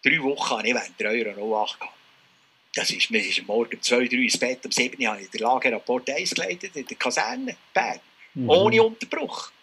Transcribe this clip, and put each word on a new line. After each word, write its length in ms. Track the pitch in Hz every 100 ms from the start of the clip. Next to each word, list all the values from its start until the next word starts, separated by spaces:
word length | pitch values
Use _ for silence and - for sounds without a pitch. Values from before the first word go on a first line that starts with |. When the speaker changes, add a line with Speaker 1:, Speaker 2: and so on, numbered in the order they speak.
Speaker 1:
drei 180 | 135 160
Wochen 360 | 139 143 - 120
habe 100 | 117
ich 60 |
während 260 | 120 - -
der 100 | 104
Euro 300 | 117 107 98
null 160 | 107 107
acht 240 | 104 -
gehabt. 160 | - - _ _ _ _ _ _ _
Das 160 | - -
ist, 200 | - -
man 120 | 110
ist 160 | 95 -
am 80 | -
Morgen 300 | 107 117 -
um 60 |
zwei, 240 | - 123 123
drei 120 | 123
ins 180 | 120 -
Bett, 260 | 123 127 -
um 60 |
sieben 340 | - 123 - 117
habe 140 | 104
ich 40 |
in 60 | 98
der 100 | 113
Lagerrapport 720 | 110 127 131 110 - 123 127
eins 240 | 143 180
geleitet, 420 | - 185 180 196 147
in 80 |
der 120 | 127 -
Kaserne, 580 | 127 - 214 247 247 185 _
Bern. 260 | - - - _ _ -
Speaker 2:
Mhm. 160 | - 123
Speaker 1:
Ohne 320 | 160 202 226
Unterbruch. 680 | 226 226 - 311 294 - - _